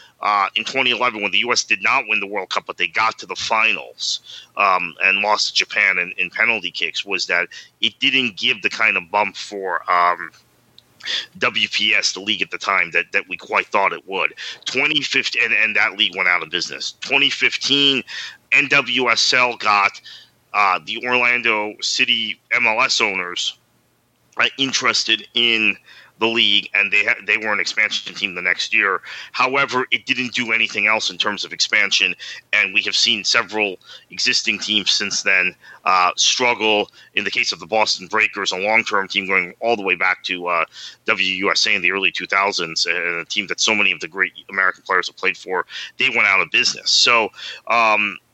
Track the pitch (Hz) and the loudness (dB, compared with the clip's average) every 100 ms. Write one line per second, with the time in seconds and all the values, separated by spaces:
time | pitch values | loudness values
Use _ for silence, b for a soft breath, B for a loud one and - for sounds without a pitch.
0 | B _ 101 101 95 110 110 135 127 110 | B _ 0 2 2 -2 -4 0 0 2
1 | 123 107 101 101 120 117 - 104 107 135 | 0 0 0 0 2 0 0 -2 0 0
2 | 110 107 98 101 92 104 - 90 90 110 | 0 -4 -2 -6 -4 -4 -4 -4 -4 0
3 | 113 - 92 90 - 110 110 87 60 - | 0 -2 -8 -8 -2 2 2 0 -6 -8
4 | - - - - - - 98 92 87 - | -6 -6 -8 -20 -8 0 2 2 -2 -2
5 | 95 98 104 104 - - - 110 101 92 | 0 2 2 0 0 -2 -2 2 2 2
6 | 90 92 90 - 113 110 87 - 82 - | -2 -6 -6 0 0 0 -6 -6 -4 -4
7 | 101 92 - 87 87 B B _ 113 - | -4 -4 0 0 -2 B B _ -4 0
8 | 135 131 123 90 120 110 104 - 110 98 | 2 2 0 -2 -2 0 -2 0 2 0
9 | 85 104 101 - - 101 95 85 - 90 | 0 0 0 -4 -10 -6 -4 -2 2 4
10 | 87 87 82 - _ _ _ - _ - | 4 2 -4 -16 _ _ _ -20 _ -14
11 | B B B - 123 113 104 - 107 104 | B B B -2 -2 0 -2 0 2 2
12 | - 92 101 95 95 87 - 95 85 85 | 0 -2 -4 -2 -4 -4 0 2 2 0
13 | 85 98 90 87 - 104 - 107 95 82 | 0 -2 -4 -8 -2 -2 0 0 0 -2
14 | 92 95 76 - B B - 123 147 151 | -6 -2 -2 -4 B B -6 -2 0 -2
15 | - 135 - 113 117 107 110 104 107 98 | 0 0 0 0 0 2 2 2 0 2
16 | 101 92 90 87 78 87 76 69 - - | 0 0 2 0 0 -4 -6 -6 -10 -8
17 | - 139 139 - 123 - - 143 143 131 | -2 0 0 2 0 0 0 2 2 0
18 | - B B B _ 131 139 143 123 123 | -4 B B B _ 2 4 2 2 0
19 | 120 110 - 131 123 113 107 101 101 - | 2 2 4 4 2 0 2 4 4 0
20 | B B B _ _ 104 98 90 78 110 | B B B _ _ 2 2 2 -4 -6
21 | 123 123 120 123 113 107 107 - - - | -2 2 2 2 2 0 -2 -4 -4 0
22 | 123 117 110 98 - 120 120 110 127 - | 0 0 -4 -10 -4 0 0 2 0 2
23 | 107 95 90 90 - - _ _ _ _ | 0 -2 -6 -6 -6 -8 _ _ _ _
24 | _ _ _ - 120 - 135 - 127 110 | _ _ _ -2 0 0 -2 0 0 0
25 | - 110 101 120 120 113 107 92 B B | 2 0 -2 0 2 2 2 -2 B B
26 | B - 113 117 107 101 92 101 101 104 | B -2 0 2 4 2 2 0 2 2
27 | 107 123 101 107 107 101 87 - 107 - | 2 0 0 0 0 -2 0 0 0 -2
28 | 101 92 101 87 90 87 - 110 101 90 | -6 -6 -6 -2 -2 -2 0 0 2 0
29 | B B B - 131 139 135 127 123 113 | B B B -2 0 0 0 0 0 -2
30 | 131 127 123 123 113 113 107 107 104 110 | -2 -2 -2 -2 0 0 0 0 2 2
31 | - 87 104 98 85 87 - 107 98 - | 0 -2 -2 -2 -6 -4 0 2 2 2
32 | 95 87 B B - 104 98 107 104 - | 0 -2 B B -2 0 2 0 0 2
33 | 120 110 90 120 92 107 101 90 B B | 2 2 2 0 0 0 -2 -4 B B
34 | - 92 127 123 - 101 - 107 98 - | -14 -4 0 0 0 -2 -2 0 0 0
35 | 101 - 101 95 90 - B B 90 92 | -2 -2 2 2 0 -4 B B 2 4
36 | 87 - - - 123 117 110 104 98 B | 4 2 0 2 0 2 2 2 0 B
37 | B - 98 127 117 92 90 110 107 - | B -10 -6 -4 -4 -6 -2 0 0 -2
38 | 92 107 107 104 92 92 104 113 110 104 | -4 0 0 -2 -4 -2 0 0 0 -2
39 | 95 101 95 95 87 - 117 110 95 87 | -2 -4 0 0 -2 -4 -2 0 0 0
40 | 92 90 - 90 87 85 80 B B B | 0 -2 -4 -6 -2 0 -2 B B B
41 | - 101 95 92 95 82 110 101 90 98 | -2 -2 -2 0 0 2 2 2 0 0
42 | 92 - 90 98 101 90 82 82 90 87 | 0 -2 -2 0 0 0 -4 -2 -2 -2
43 | 87 85 82 107 90 87 - 107 98 85 | -2 -4 -4 -6 -4 -2 0 2 0 -2
44 | 85 95 92 - - 98 92 - - 90 | -6 -4 -4 -4 -8 0 0 -2 0 0
45 | - - 95 90 95 90 - B B - | 0 -4 -4 -4 -4 -4 -4 B B -2
46 | 131 117 104 95 85 117 127 - - - | 0 2 4 4 2 2 0 0 2 4
47 | 127 117 104 B B B - 117 110 107 | 6 4 2 B B B 0 2 4 2
48 | 104 87 _ | 0 -4 _